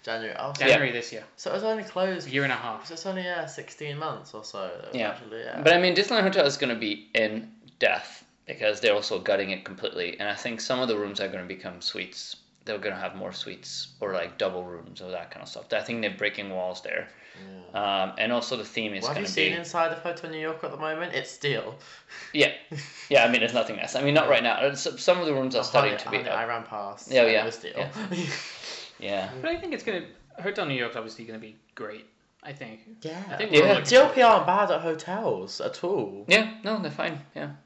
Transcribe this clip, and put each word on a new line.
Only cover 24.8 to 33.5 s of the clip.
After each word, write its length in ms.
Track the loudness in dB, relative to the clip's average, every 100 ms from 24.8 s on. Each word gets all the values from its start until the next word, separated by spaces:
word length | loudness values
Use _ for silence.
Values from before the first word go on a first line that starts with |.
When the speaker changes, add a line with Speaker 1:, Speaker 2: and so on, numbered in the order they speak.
| -6 0
Speaker 3:
some 180 | 4 4
of 60 | 4
the 60 |
rooms 220 | 0 2 0
are 40 |
Speaker 1:
I 40 |
Speaker 3:
starting 280 | 4 4 4 0
Speaker 1:
found 40 | -2
Speaker 3:
to 60 | -4
Speaker 1:
it, 40 |
Speaker 3:
be 60 | -2
Speaker 1:
I, 40 |
Speaker 3:
up. 60 | -2
Speaker 1:
I 60 | -2
ran 180 | -4
past. 460 | -6 -8 -8 -10 2
Speaker 3:
Yeah, 100 | 6
Speaker 1:
and 100 | 8
Speaker 3:
yeah, 100 | 6
Speaker 1:
it 20 | 2
was 100 | -6
steel. 180 | -10 -6
Speaker 3:
yeah. 120 | -6 -6 -6
Speaker 1:
<laughs> 180 | -4 -4 -6 -10 -12 -12 -12 -14 -10
Speaker 3:
Yeah. 300 | -4 -4 -4 -6
Speaker 2:
But 100 | -4
I 60 | -4
think 160 | -6
it's 100 | -6
gonna, 220 | -4 -6 -8 -20 _ -8
Hotel 240 | -6 -2 -2
New 80 |
York's 220 | -2 -2 -4
obviously 280 | -10 -12 -14
gonna 120 | -12
be 160 | -14 -20 _ -12
great, 300 | -12 -12 -18 _ _ _
I 80 | -16
think. 280 | -14 -14 -16 -20 -14
Speaker 1:
Yeah. 200 | -10 -10 -8
Speaker 2:
I 60 | -6
think 140 | 6